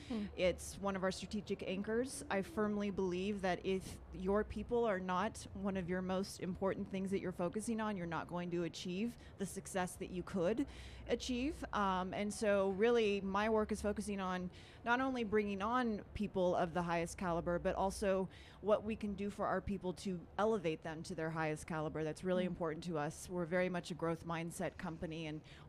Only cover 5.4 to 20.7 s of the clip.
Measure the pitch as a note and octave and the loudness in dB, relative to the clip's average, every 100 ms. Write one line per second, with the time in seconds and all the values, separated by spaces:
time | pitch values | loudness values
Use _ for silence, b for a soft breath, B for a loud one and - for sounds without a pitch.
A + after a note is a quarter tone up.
5.4 | - G3 G3+ F#3+ E3+ F3+ F#3 F#3+ G3 - | -10 -4 -2 0 0 0 0 0 0 -4
6.4 | F#3 F3 F#3+ - G3 F#3+ F#3+ F#3+ F#3 F3+ | -4 0 0 0 -2 -2 0 0 -2 0
7.4 | F3 G#3+ G#3+ A3 G#3+ G3 E3+ D#3+ C3+ F3 | -2 0 -2 0 0 -2 -2 -4 -2 -4
8.4 | F3 E3+ E3 - F#3 F3+ A#3 - B B | -2 0 0 -2 -4 -2 -2 -4 B B
9.4 | G3 G3 - F#3+ F3+ - F#3+ F3+ - F#3+ | -6 -6 -4 -2 -2 -4 -6 -6 -2 2
10.4 | F3+ A#3 C#4 B B B B A#3 - B3 | 2 2 -2 B B B B -2 0 0
11.4 | C#4 F4 - G#3 G3 F#3 F#3 F3 G#3 G3+ | 0 -4 -4 2 2 2 0 -2 -2 2
12.4 | G#3+ G3+ G3 F#3+ A#3 A#3+ G#3 G3+ F#3+ G3 | 4 6 4 6 6 8 6 2 2 2
13.4 | G#3+ A3 G#3+ G#3 G#3 G#3 G3+ G3+ F#3 F3+ | 4 4 4 0 0 0 -2 -2 0 0
14.4 | F3+ B B B A3+ B3 C4+ B3+ G#3+ G#3+ | -4 B B B 2 4 4 2 2 2
15.4 | G3+ G3 G#3+ B3+ A#3+ G#3 - - G3 F#3+ | 2 0 2 2 2 0 -6 -4 -2 4
16.4 | F3+ D#3+ F3 F3 E3+ E3+ E3 - F#3 E3+ | 4 6 4 2 2 2 0 -2 0 0
17.4 | F3 F3 D3+ - F#3+ F#3 G3+ F#3+ F#3 B | 2 2 2 2 2 2 2 2 0 B
18.4 | B B F#3+ G3+ G#3 G#3+ G#3 G3 G3+ G#3 | B B 4 4 4 -4 -4 -2 -4 -2
19.4 | E3 F#3 F#3 F#3+ F3+ - G3 F3 - - | 0 0 0 -2 -2 -4 -4 -4 -6 2
20.4 | G#3+ A3 D#3+ | 2 4 0